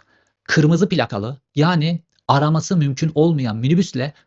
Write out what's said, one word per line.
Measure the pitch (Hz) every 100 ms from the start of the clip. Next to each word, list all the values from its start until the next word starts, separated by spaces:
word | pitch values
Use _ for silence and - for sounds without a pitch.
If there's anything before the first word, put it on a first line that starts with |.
| _ _ _ _
kırmızı | - - 151 165 196
plakalı, | 165 117 104 107 143 _
yani | 143 156 175 156 170 - _ -
araması | 139 151 160 - 180
mümkün | 143 135 160
olmayan | 151 165 156 123 107
minibüsle, | 127 170 - 123 139 -